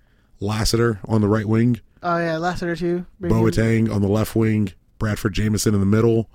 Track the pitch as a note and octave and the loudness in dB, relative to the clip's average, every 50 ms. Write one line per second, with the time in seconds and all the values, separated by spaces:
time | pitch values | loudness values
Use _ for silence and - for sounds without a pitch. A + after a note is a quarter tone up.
0 | _ _ _ _ _ _ _ - G2 G2+ G#2+ G#2+ G#2+ - - A2+ A#2 A#2 A2 F#2+ | _ _ _ _ _ _ _ -10 -6 -6 -4 -2 -2 0 0 2 0 0 -2 -4
1 | - - A2 A2 G#2 G2 G#2+ A2 G#2+ G#2 A2 A2+ A#2 B2 A#2+ G#2+ - - _ - | -4 -2 0 2 2 2 2 0 0 0 0 2 2 2 0 -2 -6 -18 _ -10
2 | - F3 E3+ E3+ E3+ E3 D#3+ D#3+ E3 F3+ F3 - F#3 E3+ E3+ D#3 F3 E3+ F3 F3+ | -4 -2 -2 -2 -2 -2 -4 -2 -2 -4 -4 -4 -4 -6 -6 -4 -2 -4 -4 -4
3 | F3+ - - - F#3+ E3+ A2+ A2+ A2+ A2 - - A2+ A2+ A2+ A2+ A2+ A2 A2 G2+ | -6 -10 -14 -8 -2 0 2 2 2 2 2 0 0 2 2 2 2 0 0 0
4 | G2+ G2 G#2 A2 G#2+ - - A2+ A2+ A2 A2 G#2+ G#2 F#2+ - _ _ _ _ - | 0 2 2 0 0 0 0 0 0 2 0 0 -2 -4 -6 _ _ _ _ -6
5 | A2+ G#2+ G#2 - - A2 F2+ G#2+ G#2 G#2+ G#2+ F#2+ - A#2 G#2 G2+ G2 G2 G#2 A2 | -4 -4 -4 -2 -4 -4 -2 0 -2 0 0 0 0 2 2 2 2 2 2 4
6 | A2+ A#2 A2+ A2+ A2 - | 4 4 2 2 0 -4